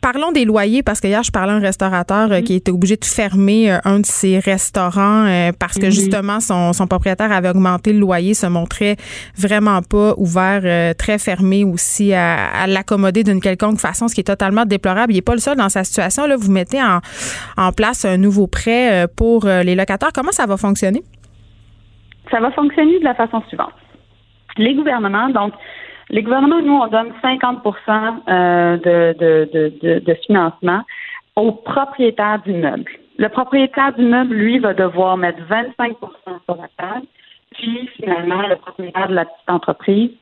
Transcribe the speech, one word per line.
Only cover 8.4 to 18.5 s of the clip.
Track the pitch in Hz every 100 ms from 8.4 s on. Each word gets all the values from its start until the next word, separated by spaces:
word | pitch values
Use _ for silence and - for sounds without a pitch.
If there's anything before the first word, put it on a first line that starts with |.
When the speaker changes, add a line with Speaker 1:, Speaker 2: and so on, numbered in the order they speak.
| 185
Speaker 1:
montrait | 175 170 - 208 208 - - - -
vraiment | 190 208 214 196
pas | 175 208 208 -
ouvert, | 175 175 185 202
euh, | 185 170 170
très | 165 - 208
fermé | - 185 190 196
aussi | 202 175 - - 202
à, | 190 170 165 92
à | - 190
l'accommoder | 190 190 202 190 185
d'une | 214 190
quelconque | 190 185 208 214
façon, | - 170 233
ce |
qui | -
est |
totalement | 185 196 196 208
déplorable. | 226 196 190 185 240
Il | 220
est |
pas | -
le | 240
seul | 277 277
dans | 196
sa | 196
situation, | 185 - 185 233 294
là. | 269
Vous | 196
mettez | 190 180 277
en, | 247 175 - - - - - -
en | 185
place | 180 214 254
un | 202 185
nouveau | 196 202
prêt, | 190